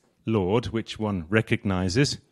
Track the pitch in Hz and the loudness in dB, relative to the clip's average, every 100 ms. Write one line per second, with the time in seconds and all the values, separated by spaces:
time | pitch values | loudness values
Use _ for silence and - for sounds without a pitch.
0 | _ _ - 110 90 113 113 110 - - | _ _ -2 0 2 0 0 -6 -6 -6
1 | 107 98 78 107 - 117 104 92 92 98 | -4 -4 0 2 2 0 0 0 0 2
2 | 143 - _ | 0 -2 _